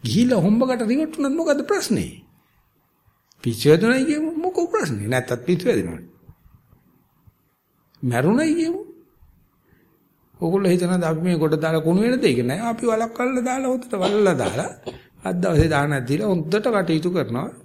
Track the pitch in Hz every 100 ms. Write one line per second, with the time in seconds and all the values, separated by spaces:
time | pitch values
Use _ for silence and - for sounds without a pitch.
0 | 120 131 247 233 170 220 254 247 220 262
1 | 311 - 277 302 320 285 - 403 - 180
2 | 90 - - _ _ _ _ _ _ _
3 | _ _ _ _ - 110 143 170 220 262
4 | 269 302 311 330 349 370 339 427 208 110
5 | 104 127 123 - 123 175 247 123 87 82
6 | - - _ - - - _ _ _ _
7 | _ _ _ _ _ _ _ _ _ _
8 | 127 120 143 233 320 339 320 370 427 -
9 | _ _ - _ _ _ _ _ _ _
10 | _ _ _ _ 170 190 196 175 175 180
11 | 165 160 175 170 156 156 160 160 160 180
12 | 226 254 226 123 120 143 233 226 240 220
13 | 226 233 247 262 247 262 262 254 254 208
14 | 185 208 202 151 104 104 - - - -
15 | - _ - 180 180 160 160 151 143 143
16 | 120 147 214 185 156 202 214 214 170 160
17 | 175 180 120 117 190 -